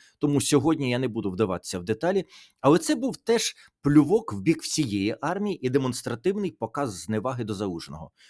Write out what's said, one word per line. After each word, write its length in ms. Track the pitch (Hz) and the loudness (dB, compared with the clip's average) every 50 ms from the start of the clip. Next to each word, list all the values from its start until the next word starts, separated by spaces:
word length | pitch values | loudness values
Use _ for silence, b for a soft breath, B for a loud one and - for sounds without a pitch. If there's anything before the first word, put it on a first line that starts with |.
| b b b _ | b b b _
Тому 220 | - 147 143 139 | 0 2 2 2
сьогодні 480 | - - 151 143 120 160 160 143 139 123 | 2 4 2 4 4 2 0 0 0 0
я 100 | 123 123 | 0 0
не 80 | 127 | -2
буду 240 | 127 104 113 104 98 | -2 -2 -4 -4 -2
вдаватися 480 | 90 90 110 92 92 85 - - - 92 | 0 0 0 0 0 -4 -6 -8 -8 -6
в 40 | 87 | -4
деталі. 420 | 92 110 - - 175 196 196 170 B B B B B B _ | -4 -4 -2 0 0 0 0 -2 B B B B B B _
Але 160 | - 135 156 | 4 6 6
це 180 | 175 - - 302 | 6 4 0 -2
був 220 | 233 254 254 - | 0 -2 -4 -6
теж 380 | - _ - 233 226 - - B B B B _ _ | -4 _ 0 2 2 0 -2 B B B B _ _
плювок 520 | - 143 147 151 143 143 190 233 - - - | 0 4 6 6 6 6 4 0 0 -2 -8
в 60 | 98 | -2
бік 220 | 95 160 160 156 | 0 0 0 0
всієї 560 | - - - - 147 113 98 101 98 107 - - | -2 -4 -2 -2 -2 0 0 0 0 -2 -2 -4
армії 440 | - 151 180 196 208 208 180 - - | -4 -4 -4 -2 -4 -4 -4 -4 -2
і 40 | 127 | 0
демонстративний 800 | 123 139 131 127 120 - - 117 117 113 - 185 202 214 202 170 | 0 0 0 -2 -4 -4 -6 -6 -6 -4 -2 -2 -2 -2 -2 -4
показ 520 | - - 117 110 - 143 143 123 95 82 - | -4 -6 -8 -6 -4 -4 -4 -4 -6 -8 -6
зневаги 400 | - 110 107 95 127 127 123 120 | -4 -2 -2 -2 -2 -4 -4 -4
до 100 | 104 107 | -6 -4
Залужного. 580 | 95 107 98 87 82 - - 71 76 80 - b b b | -4 -4 -4 -4 -6 -10 -12 -14 -14 -16 -18 b b b